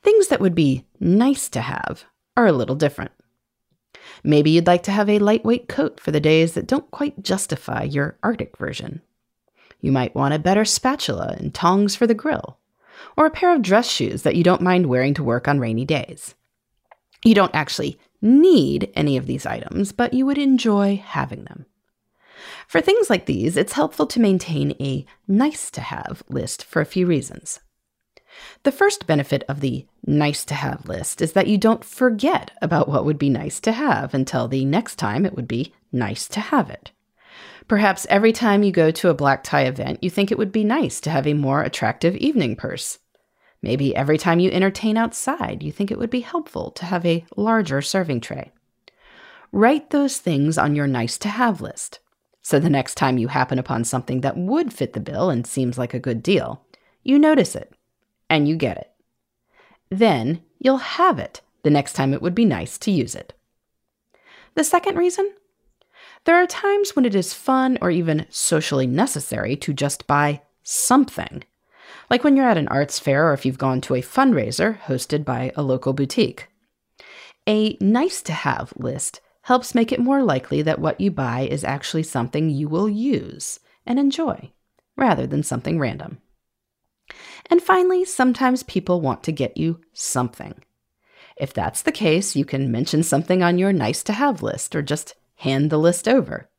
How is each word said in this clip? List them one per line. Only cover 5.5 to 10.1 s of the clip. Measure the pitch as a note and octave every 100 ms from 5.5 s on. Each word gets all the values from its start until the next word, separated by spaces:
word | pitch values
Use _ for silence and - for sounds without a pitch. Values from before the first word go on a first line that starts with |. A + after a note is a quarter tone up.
| A#3+ -
coat | - D4+ -
for | -
the | D3+
days | D#3 D#3+ E3
that | - -
don't | C#4 -
quite | - D4 -
justify | - F#3+ - D3+ - A#2+
your | D3+ D3 C#3+ -
Arctic | G#3 A#3 - -
version. | - - - E3 _ _ _ _ _ _ _ _
You | D3
might | C3+ B2